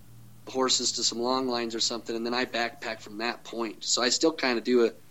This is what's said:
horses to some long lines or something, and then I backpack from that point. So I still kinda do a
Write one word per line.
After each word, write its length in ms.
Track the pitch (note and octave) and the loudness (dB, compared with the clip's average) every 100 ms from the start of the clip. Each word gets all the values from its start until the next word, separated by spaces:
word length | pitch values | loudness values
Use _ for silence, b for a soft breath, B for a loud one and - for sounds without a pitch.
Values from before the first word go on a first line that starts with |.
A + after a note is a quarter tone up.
| - - - - - | -16 -20 -20 -18 -6
horses 460 | C3 C3 - A#2+ | 0 2 2 0
to 100 | - | 0
some 160 | A#2 A2+ | 0 0
long 280 | A#2+ C3 C3 | 0 0 0
lines 280 | A#2+ A#2 A2+ | -2 -2 -2
or 40 | |
something, 360 | - A#2+ G#2+ A#2 | -2 -2 -4 -4
and 100 | A#2+ | -2
then 80 | |
I 120 | B2 B2 | -2 -2
backpack 560 | A#2 A#2 - A#2+ A2 | -2 -2 -4 -10 -10
from 160 | A2 G#2 | -10 -6
that 240 | A#2 A2+ | -4 -6
point. 400 | - A2 A2+ - | -8 -6 -6 -4
So 180 | - - | -2 2
I 80 | B2 | 2
still 220 | - D#3+ | 4 2
kinda 300 | D#3 C3 A#2 | 2 0 2
do 240 | A2 B2 A2+ | 4 6 6
a 60 | - - | 2 -14